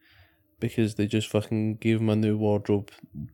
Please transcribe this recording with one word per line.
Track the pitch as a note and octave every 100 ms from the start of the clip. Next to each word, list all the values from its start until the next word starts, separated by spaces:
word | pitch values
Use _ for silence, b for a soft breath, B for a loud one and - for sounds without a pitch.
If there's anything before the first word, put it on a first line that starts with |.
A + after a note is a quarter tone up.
| b b b b b _
because | A2+ - G#2+ G#2+
they | G#2
just | A2 -
fucking | G#2+ - A2 A2 G#2+
gave | A#2 A2
him | A2
a | G#2+
new | G#2+ G#2+
wardrobe, | G#2 G#2 G#2 G2+ - - - D2 -